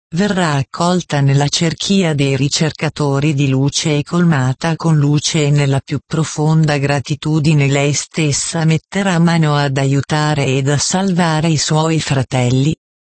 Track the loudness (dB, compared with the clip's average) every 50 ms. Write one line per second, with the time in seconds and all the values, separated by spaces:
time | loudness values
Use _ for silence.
0 | _ _ -4 -2 -2 0 0 0 0 0 0 -2 -4 -4 -4 -2 0 0 0 0
1 | -2 -2 -2 0 2 2 2 2 2 0 0 0 -2 -2 -2 -4 -2 0 0 0
2 | 2 0 0 0 0 0 0 0 -2 -2 -2 -2 -2 -2 -2 -4 -6 -4 -2 -2
3 | -2 0 0 0 0 0 0 0 0 0 2 0 0 0 -2 -2 -2 0 0 -2
4 | -2 -2 0 2 2 2 2 2 0 -2 -2 -2 -2 -4 -2 -2 0 0 2 2
5 | 2 2 2 0 0 -2 0 0 2 2 2 2 2 2 0 -2 -2 -4 -6 -8
6 | -6 -4 -4 -4 -4 -4 -4 -2 0 2 2 2 2 2 2 0 0 0 -2 -2
7 | -2 -4 -6 -4 -2 -2 -2 0 2 2 2 2 2 2 2 2 0 0 -2 -2
8 | -6 -6 -4 -2 -2 0 -2 -2 -4 -4 -4 0 0 2 0 0 -2 _ -4 -2
9 | -2 0 2 2 2 2 2 2 2 2 2 0 0 0 0 0 0 0 0 0
10 | 0 -2 -2 0 0 0 0 0 0 0 0 0 0 0 0 0 0 -2 -2 0
11 | 0 0 0 0 0 0 0 0 0 0 0 0 0 0 0 0 0 0 0 -2
12 | -2 -2 -2 -2 -2 -2 -2 0 0 2 2 2 2 0 -2 -4 _ _ _ _
13 | _